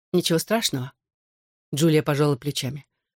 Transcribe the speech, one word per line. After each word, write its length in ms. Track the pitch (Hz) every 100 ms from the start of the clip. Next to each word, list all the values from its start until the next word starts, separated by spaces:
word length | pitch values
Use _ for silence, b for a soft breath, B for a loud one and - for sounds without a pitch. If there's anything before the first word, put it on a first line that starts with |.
| _
ничего 280 | 180 170 165
страшного». 520 | - 220 - 135 127 - _ _ _ _ _ _ _
Джулия 300 | 139 165 151
пожала 320 | 151 143 147 139
плечами. 500 | 147 - 139 143 - _ _